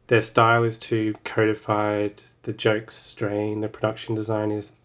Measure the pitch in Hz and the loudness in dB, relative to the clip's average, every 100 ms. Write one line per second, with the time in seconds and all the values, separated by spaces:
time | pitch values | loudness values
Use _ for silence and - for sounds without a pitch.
0 | - 113 - - 113 117 117 113 - 117 | 2 2 4 4 6 4 2 -4 -4 -2
1 | 110 107 - - 110 107 - 104 104 104 | -2 -4 -4 2 2 0 0 0 0 0
2 | 104 - - _ - 104 113 110 113 - | -2 -6 -20 _ -12 -2 0 0 -2 -16
3 | - - 104 104 107 107 107 - 110 110 | -16 -6 -4 -2 -2 -4 -6 -2 -4 -4
4 | - 110 107 110 107 107 101 _ | -6 -6 -2 -2 -2 -4 -8 _